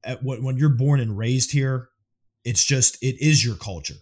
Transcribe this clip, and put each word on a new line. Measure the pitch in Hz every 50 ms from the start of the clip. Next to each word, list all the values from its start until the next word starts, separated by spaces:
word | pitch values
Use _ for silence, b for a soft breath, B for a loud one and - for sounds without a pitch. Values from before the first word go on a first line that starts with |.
at, | - - 127 - 127
when, | 127 135 110
when | 131 131 131
you're | 127 147 151
born | 135 117 131 143 147 139
and | 120 113 104
raised | 98 113 117 127 131 123 -
here, | - 143 135 135 131 131 120 _ _ _ _ _ _ _ _ _ _ _ _
it's | 120 113 - -
just, | - 143 131 120 - - -
it | - 131 127 -
is | 147 156 156 135 104
your | 120 107
culture. | 87 - 110 95 82 71 - 73 -